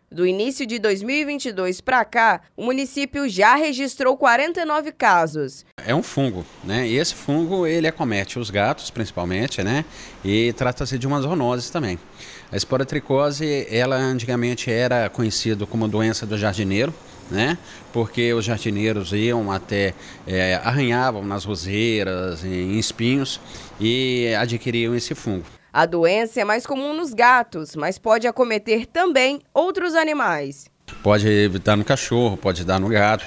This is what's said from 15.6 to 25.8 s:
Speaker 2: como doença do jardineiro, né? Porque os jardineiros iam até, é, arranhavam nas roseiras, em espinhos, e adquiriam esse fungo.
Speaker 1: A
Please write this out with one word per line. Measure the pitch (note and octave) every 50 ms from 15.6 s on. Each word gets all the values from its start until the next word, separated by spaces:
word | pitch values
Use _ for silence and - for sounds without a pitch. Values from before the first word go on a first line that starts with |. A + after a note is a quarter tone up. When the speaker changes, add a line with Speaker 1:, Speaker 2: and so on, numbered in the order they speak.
| G#2 G2
Speaker 2:
como | - A2+ A2 G#2+
doença | G#2 G#2 A2 A2 A2 - -
do | G#2 G#2+
jardineiro, | G#2 G2+ G#2+ F#2+ F#2+ G#2 F#2+ F#2+ G2+ B2 D3 D#3+ - - - - - - -
né? | F2 G2 A2+ C#3 E3+ E3+ - - - - - - -
Porque | A#2 A2+ G#2+ - - A#2+ A#2+ A#2
os | A#2 G#2+
jardineiros | G#2+ A#2 G#2+ - A2+ G#2 G2+ G#2 A2 A2 G#2 G2 E2 G2
iam | G#2 G#2+ A#2 A#2+ A#2 A2 G2+
até, | F#2+ F#2+ - - G#2+ G2+ G2 F#2+ F2 - - - - - -
é, | - F#2 F#2 F#2 F#2 F#2 F2 -
arranhavam | A2+ A#2+ C#3+ C#3 A#2+ A#2 B2 B2+ C3 A#2 G#2 G2
nas | G2+ G2+ G2+ F2
roseiras, | G2+ G#2 E2+ D#2+ F#2+ G2 G#2 A2+ A#2 A2+ G#2+ G2 F#2 F#2 F2+ F#2 F#2 E2+ D#2+ F2
em | F#2 F#2 F2+ F2+ F#2 G2+ A2
espinhos, | G#2+ - - - A#2 A#2+ C3 C#3 C3+ B2+ - - - - - - - - - -
e | G2+ A2 A#2+ B2+ C3 B2+ B2+ B2 A#2+ A#2 A2+
adquiriam | G2+ A#2 A#2+ A#2 A#2 - B2+ A#2 A#2 A#2 A2+ A#2+
esse | A#2+ A#2 - D#3
fungo. | - - B2 G2+ F#2 D#2+ - - - _ _
Speaker 1:
A | - C#3